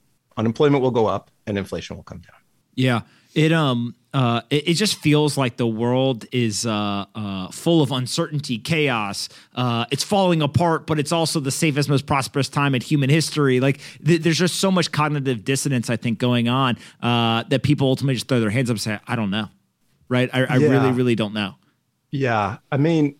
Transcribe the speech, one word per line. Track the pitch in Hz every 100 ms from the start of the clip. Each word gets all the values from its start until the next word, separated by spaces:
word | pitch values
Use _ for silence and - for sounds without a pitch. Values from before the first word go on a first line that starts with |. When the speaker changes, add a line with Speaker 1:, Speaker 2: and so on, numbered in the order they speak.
| _ _ _ -
Speaker 1:
unemployment | 113 113 151 143
will | 131
go | 123 107
up, | 98 - _ -
and | 101
inflation | 92 85 - 87
will |
come | - 87
down. | - - _ _ _ -
Speaker 2:
Yeah. | 131 120 - _ _
It, | - 156
um, | 165 147 120 120 - _
uh, | 143 123 117 -
it, | 147 170
it | 165
just | 208 -
feels | 156 147 151 139
like | 127 -
the | 120
world | 110 120 127 135 120 -
is, | 127 117 101 117
uh, | 107 104 101 98
uh, | - 104 95 92
full | - - 170
of | 131
uncertainty, | 131 123 - 170 151 139 117
chaos. | - 165 143 117 104 101 - - -
Uh, | - 123 117 117
it's | 135 -
falling | 202 190 170
apart, | 147 - 170 160 -
but | 151
it's | 143
also | 170 160 165
the | 135
safest, | - 160 143 143
most | 139 -
prosperous | 143 127 143 131
time | - 143 127
in |
human | - 151 131
history. | 160 147 151 139 127
Like, | 135 135 - - 143
th-, | 170
there's | 165 143
just | 175 -
so | 196
much | 185 156
cognitive | - 151 147 135 120
dissonance, | 92 135 147 127 113
I | 113
think, | 120 107
going | 123 123 117
on, | 127 135 113 - -
uh, | 120 120 117 113 -
that | 135
people | 139 135 131
ultimately | 131 139
just | 120 -
throw | 127
their | 110
hands | 113 123
up | 107
and |
say, | 110 104 -
"I | 120
don't | 107
know." | 104 101 _ _ _ _ _ -
Right? | 123 127
I, | 123 127
I | 127
Speaker 1:
Yeah. | 147
Speaker 2:
really, | 135 135
really | 123 127 110
don't | 107
know. | 107 98 - _ _ _ _ _
Speaker 1:
Yeah. | 143 131 113 101 117 _
I | 143
mean, | 151 165 147 -